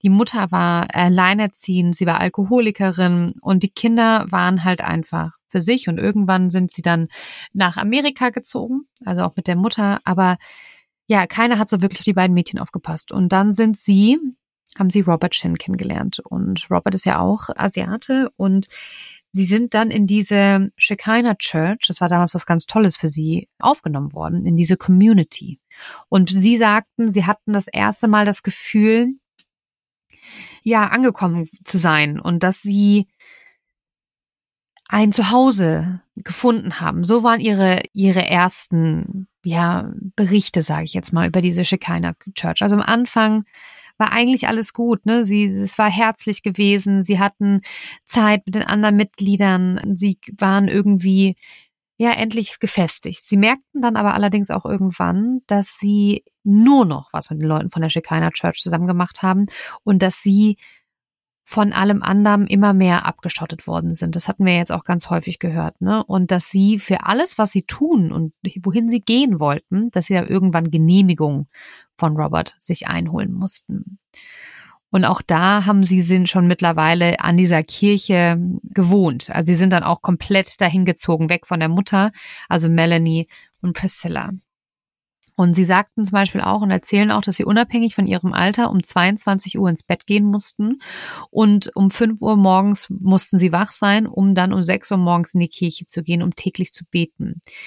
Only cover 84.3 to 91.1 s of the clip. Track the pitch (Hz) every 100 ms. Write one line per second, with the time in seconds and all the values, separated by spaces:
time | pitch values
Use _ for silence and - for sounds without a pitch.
84.3 | 185 _ _ _ _ _ _ _ _ -
85.3 | - 175 175 180 185 208 - 202 196 196
86.3 | - - 208 208 185 - 202 208 208 202
87.3 | 180 196 208 233 240 226 - 190 180 180
88.3 | - 180 208 233 185 - - 180 208 -
89.3 | 196 - - 190 160 - 175 - 202 208
90.3 | 202 - - 214 277 - - -